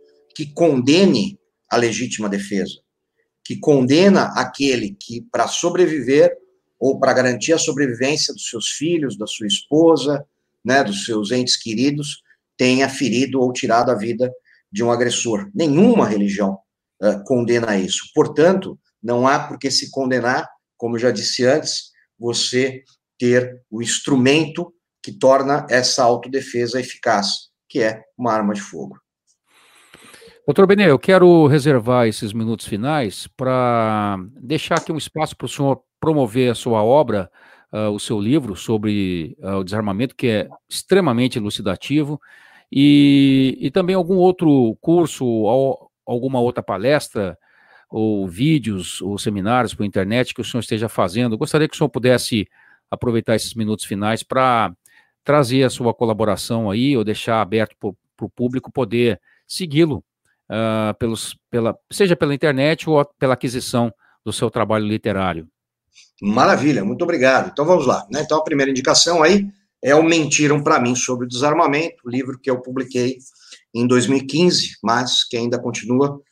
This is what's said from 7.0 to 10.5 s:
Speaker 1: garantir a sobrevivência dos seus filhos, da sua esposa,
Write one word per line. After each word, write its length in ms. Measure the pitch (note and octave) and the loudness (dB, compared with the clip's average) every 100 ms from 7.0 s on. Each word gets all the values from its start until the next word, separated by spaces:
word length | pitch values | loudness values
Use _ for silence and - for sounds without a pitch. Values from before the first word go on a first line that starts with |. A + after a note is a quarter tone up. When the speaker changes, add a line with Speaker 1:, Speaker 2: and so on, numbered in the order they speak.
| C3 | 2
Speaker 1:
garantir 400 | A#2+ B2+ A#2+ C#3 | 2 2 0 0
a 40 | D#3+ | 0
sobrevivência 760 | D#3 C3 C3+ A2+ C3 D3+ - | 0 -2 -2 -2 -2 -2 -4
dos 160 | - - | -6 -10
seus 200 | A#2 - | -8 -8
filhos, 480 | - D#3 E3+ C3+ G2+ | -6 -4 -2 -4 -6
da 80 | G#2 | -10
sua 220 | - G#2 | -8 -4
esposa, 760 | G2 - D3+ E3 D#3 C3+ C#3+ - _ _ | -6 0 4 6 4 0 -4 -8 _ _